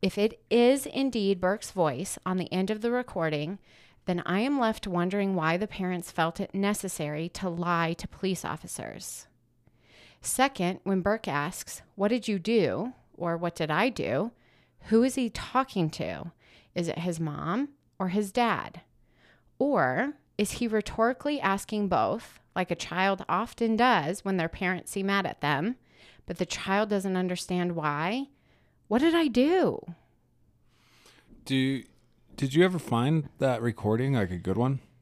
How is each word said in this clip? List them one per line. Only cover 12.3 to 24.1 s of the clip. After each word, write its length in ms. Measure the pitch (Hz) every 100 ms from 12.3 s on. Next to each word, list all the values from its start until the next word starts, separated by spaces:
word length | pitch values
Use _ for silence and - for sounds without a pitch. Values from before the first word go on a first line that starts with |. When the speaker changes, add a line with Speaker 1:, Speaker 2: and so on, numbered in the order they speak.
| 202
Speaker 1:
do?" 540 | 175 233 156 101 220 254 _ -
or 220 | 170 165
"What 180 | 175 170
did 160 | 156
I 160 | 156 233
do?" 420 | 233 78 127 220 - _ _ _ _ -
who 160 | 220
is 120 | 254 262
he 140 | 240
talking 600 | - - 254 262 202 160
to? 400 | - - - 170 - _ - _ -
Is 120 | 170
it 100 | -
his 200 | 175 160
mom 500 | 160 147 147 202 285 - _ _
or 100 | 185
his 220 | 190 208
dad? 500 | 220 233 180 - - _ _ _ _ _ _ _ _
Or 540 | 285 254 131 131 269 294 _ -
is 140 | 208
he 160 | - 233
rhetorically 720 | 214 208 - 226 254 285 294
asking 480 | 196 196 - 214 202
both, 500 | 170 107 190 - - _ -
like 160 | 180
a 40 | 170
child 480 | - 165 190 196 -
often 460 | 180 233 - 233 220
does 480 | 247 220 147